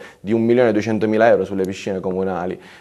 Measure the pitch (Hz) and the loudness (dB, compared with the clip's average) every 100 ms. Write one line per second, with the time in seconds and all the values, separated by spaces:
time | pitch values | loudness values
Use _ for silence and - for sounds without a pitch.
0 | - - 92 113 113 120 120 107 107 110 | -6 -14 -4 0 2 4 4 2 0 -2
1 | 107 107 117 98 92 98 95 98 - 95 | 0 4 4 4 2 -4 -4 -6 -6 -6
2 | 92 92 95 90 90 92 - - | -4 -4 -4 -4 -6 -10 -14 -20